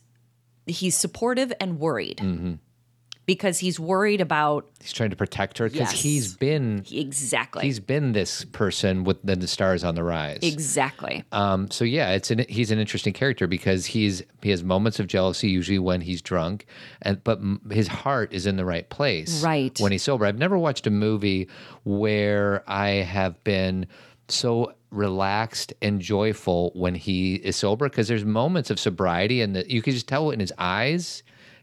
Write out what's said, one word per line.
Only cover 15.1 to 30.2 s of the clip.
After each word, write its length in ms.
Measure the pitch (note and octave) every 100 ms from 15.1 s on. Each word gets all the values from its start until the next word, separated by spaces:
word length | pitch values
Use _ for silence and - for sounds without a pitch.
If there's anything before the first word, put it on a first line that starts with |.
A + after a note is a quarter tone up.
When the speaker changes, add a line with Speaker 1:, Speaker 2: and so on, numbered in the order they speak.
| G2 F#2 F2 G#2+
Speaker 2:
usually 280 | F#2 F2 G2
when 220 | F#2 F2+
he's 200 | E2+ F2
drunk, 440 | - F2+ E2 G2+ - - - -
and, 200 | G2+ G2+
but 140 | A#2 G#2
m-, 240 | G2 G2+ G#2
his 160 | G#2+ F#2+
heart 460 | G#2 C3+ C3+ G#2
is 140 | G2 G2
in 100 | F#2+
the 80 | F#2
right 240 | E2+ -
place 540 | - C#3 E2+ A#2 D#3
Speaker 1:
Right. 360 | D#3+ D3+ C3 -
Speaker 2:
when 120 | G2+
he's 100 | G2
sober. 220 | - C3+ G#2
I've 140 | G#2
never 180 | F3 G3
watched 280 | D#3+ C#3 -
a 40 |
movie 560 | G#2 G#2+ G#2+ G2+ F#2+ F#2 - - - G#2
where 760 | G2+ G#2+ G#2 G#2 G2+ G2+ G2 -
I 200 | G2 G2+
have 520 | G2 F2+ F#2+ F#2+ E2+
been 420 | A2 F#2+ F#2 F#2 F#2 - - _ -
so 440 | - B2 A#2 A#2+ - -
relaxed 840 | G#2 G2+ F#2+ G2 G#2 A2+ - - -
and 200 | G#2 G2+
joyful 680 | F2 G2 A2 G#2 - F2 F2
when 220 | F2+ F2+ F2
he 400 | G2 F#2 F#2 F#2+
is 200 | F#2+ -
sober, 320 | G2+ A2+ C#3+
'cause 180 | - G#2+
there's 180 | A2+ G#2
moments 440 | A2 C#3 F3+ -
of 100 | G2+
sobriety 600 | A2 E2+ F#2 E2+ G#2 B2+
and 140 | G#2+ F#2+
that 140 | -
you 120 | A#2
can 120 | C#3
just 140 | B2+ -
tell 240 | C3+